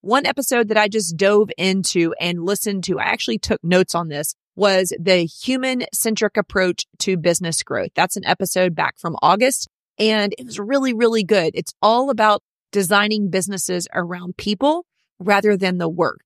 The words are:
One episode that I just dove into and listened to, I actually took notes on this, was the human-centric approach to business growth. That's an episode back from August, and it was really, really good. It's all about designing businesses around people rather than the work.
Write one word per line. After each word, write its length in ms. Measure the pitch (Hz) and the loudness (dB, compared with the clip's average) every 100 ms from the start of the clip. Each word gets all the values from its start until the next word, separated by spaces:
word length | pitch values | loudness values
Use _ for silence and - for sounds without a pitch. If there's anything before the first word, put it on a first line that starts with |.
One 220 | 196 254 | 2 0
episode 440 | 277 - 262 240 220 | 0 -4 0 0 2
that 80 | 220 | 2
I 100 | 214 | 2
just 300 | 220 175 165 | 0 -4 0
dove 340 | 196 208 214 - | 4 4 2 0
into 560 | 190 190 185 180 165 - | 0 0 0 2 0 0
and 240 | 175 175 | -4 -2
listened 400 | 170 202 214 196 | -2 -2 -2 -4
to, 160 | 180 165 | -2 -2
I 40 | |
actually 340 | - 226 - 226 | 0 -2 -2 -4
took 260 | - 220 | -2 -4
notes 280 | 170 180 185 | 2 2 2
on 140 | 170 170 | -2 -4
this, 300 | 143 156 - _ | -6 -8 -10 _
was 380 | - 202 190 185 - | 0 2 4 0 -2
the 240 | 170 185 | 2 2
human-centric 1120 | 170 - - 254 262 254 247 - 226 214 214 - | 2 -6 -4 -2 -2 -4 -4 -4 -2 0 0 0
approach 500 | 202 196 185 170 - _ | -2 0 0 -2 -8 _
to 160 | - 185 | -2 0
business 460 | 165 165 175 160 | 0 0 -2 -6
growth. 260 | - 120 92 - | -4 -4 -4 -2
That's 200 | 180 - | -2 -2
an 80 | |
episode 500 | - 180 190 185 180 165 | -2 -2 -2 0 0 0
back 220 | 151 - | -4 -4
from 180 | 170 151 | -8 0
August, 480 | 156 196 254 - - _ _ _ | 2 4 2 0 -8 _ _ _
and 340 | 214 220 202 196 | 0 2 0 -4
it 80 | 247 | -12
was 140 | 208 | -10
really, 340 | 208 277 262 | -2 0 0
really 300 | 226 233 226 | 2 2 2
good. 280 | 180 208 165 | 2 2 2
It's 200 | - 175 - | -4 -8 0
all 280 | 208 233 269 | 2 2 0
about 340 | 233 214 208 _ _ _ | 2 2 2 _ _ _
designing 600 | 202 180 202 208 214 202 | -2 2 2 2 0 0
businesses 580 | 190 185 190 - 180 175 | -2 -4 -6 -4 -4 -4
around 440 | - 175 180 180 - | -6 -6 -8 -10 -8
people 500 | - 208 277 320 349 _ _ _ | -4 0 0 0 -4 _ _ _
rather 380 | 185 202 208 202 | 0 2 4 2
than 220 | 185 180 | 0 0
the 100 | 170 | -2
work. 320 | 147 160 - | 0 -2 -2